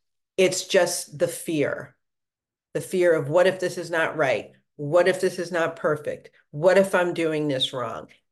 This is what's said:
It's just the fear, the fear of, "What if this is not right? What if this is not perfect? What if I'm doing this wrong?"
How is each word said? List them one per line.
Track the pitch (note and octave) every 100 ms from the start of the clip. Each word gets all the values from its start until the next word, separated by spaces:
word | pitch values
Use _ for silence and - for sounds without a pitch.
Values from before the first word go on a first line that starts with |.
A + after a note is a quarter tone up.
| _ _ _ -
It's | F#3 F#3 -
just | F#3+ F3 - - D3
the | E3+
fear, | - - D#3 C3 - - _ _ _ _ _ _ _ _
the | D#3+
fear | - F#3 F3 D#3+
of, | C#3
"What | E3+ F#3
if | F#3
this | F3+ F3+
is | D#3+
not | E3 D#3+ D#3
right? | C#3 A2 - _ _ -
What | D3 F3 F3
if | F3+
this | F#3 F3
is | E3
not | F3 E3 -
perfect? | E3 D3+ A#2+ - - _ _
What | D3 F3+ F#3
if | F#3+
I'm | F#3 F3+ E3
doing | D#3+ D#3 D3+
this | C3 C3+
wrong?" | C3 A#2 D#2 - _ _